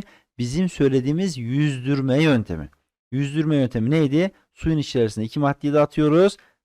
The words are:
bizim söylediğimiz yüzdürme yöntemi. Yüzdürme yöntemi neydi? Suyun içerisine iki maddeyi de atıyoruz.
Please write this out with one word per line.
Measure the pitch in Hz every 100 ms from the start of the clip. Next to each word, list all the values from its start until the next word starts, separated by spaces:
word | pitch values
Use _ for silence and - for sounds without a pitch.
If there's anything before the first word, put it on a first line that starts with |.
| - - _ -
bizim | 120 147 185
söylediğimiz | - 139 131 127 160 190 131
yüzdürme | 113 135 151 131 127 139 135 131
yöntemi. | 160 123 101 82 73 - _ _ _
Yüzdürme | 131 139 151 156 147
yöntemi | 123 117 113
neydi? | 160 143 147 190 - _
Suyun | _ 160 156
içerisine | 139 127 113 107
iki | 113 151
maddeyi | 143 139 147
de | 147
atıyoruz. | 147 - 151 160 196 - _ _